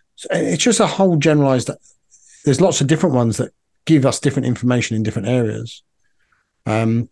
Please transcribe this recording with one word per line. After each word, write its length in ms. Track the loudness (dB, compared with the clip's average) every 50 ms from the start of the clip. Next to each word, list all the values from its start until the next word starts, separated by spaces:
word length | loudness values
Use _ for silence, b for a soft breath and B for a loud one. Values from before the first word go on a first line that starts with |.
| _ _ _
So 140 | -16 -10 -6 -4
it's 300 | -2 -2 -2 -2 0 0
just 180 | 0 2 2
a 60 | 0
whole 300 | 0 0 0 2 2 2
generalized, 540 | 2 2 2 2 4 2 2 2 0 -2 -4 -10 -12 _ _ _ _ _ _ _ -20 _ _ _ _ 0
there's 160 | 0 2 4
lots 220 | 2 2 2 0 0
of 40 |
different 280 | 0 0 2 0 0 2
ones 240 | 2 0 0 0 -2
that 140 | -6 -8 _ _ _ _ _ _ -2
give 180 | 2 2 4 4
us 160 | 2 0 0
different 260 | -2 -2 -2 -2 -2
information 500 | -2 -4 -2 -2 0 0 0 -2 -2 -4
in 60 | -4 -4
different 240 | -4 -4 -6 -4 -2
areas. 540 | -2 0 0 -2 -4 -6 -10 -14 -16 -20 _ _ _ _ _ _ _ _ _ _ _ _ _ _ _ _ -4
Um, 420 | -2 -2 0 0 0 0 -2 -2 -6